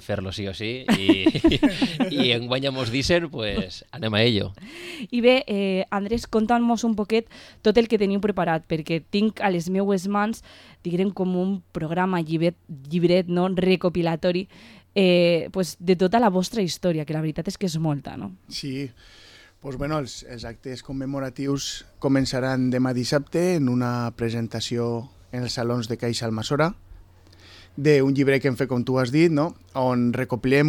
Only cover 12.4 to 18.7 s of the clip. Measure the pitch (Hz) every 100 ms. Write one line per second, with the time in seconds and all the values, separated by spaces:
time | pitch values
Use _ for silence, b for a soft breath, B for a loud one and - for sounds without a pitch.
12.4 | 170 175 - 143 135 170 175 180 180 175
13.4 | 185 185 175 185 185 175 165 165 180 175
14.4 | 196 B B B _ - 190 175 175 170
15.4 | - 190 180 - 175 180 185 226 240 185
16.4 | 185 233 185 - 180 160 147 156 156 156
17.4 | 165 190 190 156 160 143 - - - 185
18.4 | - 196 147